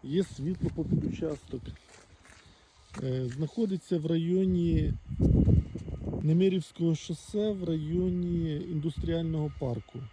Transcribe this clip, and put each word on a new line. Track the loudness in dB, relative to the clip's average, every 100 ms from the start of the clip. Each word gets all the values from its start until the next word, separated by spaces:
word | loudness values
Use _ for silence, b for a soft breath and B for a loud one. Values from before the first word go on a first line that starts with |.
є | -2 -2
світло | -2 -4 -6 -4 -4
по | -4
під | 0 0
участок. | 0 -4 -6 -6 -10 -12 -12 -16 -20 -20 -20 -20 -20 -20 B B B _ -16 -8
Е, | -4 -2 -4
знаходиться | -4 -4 -2 -2 -2 -2 -2
в |
районі | 2 0 2 2 2 2 4 2 2 -2 -8 2 6 6 8 6 4 -10 -10 -8 -6 -2
Немирівського | 2 6 4 2 -4 0 0
шосе, | 0 -4 -10 -6 -2 -2
в | -2
районі | -2 -2 0 0 0 0 0 0 -2
індустріального | -4 -4 -4 -4 -4 -2 -2 -2 -2 -4 -4
парку | -4 -4 -8 -14 -14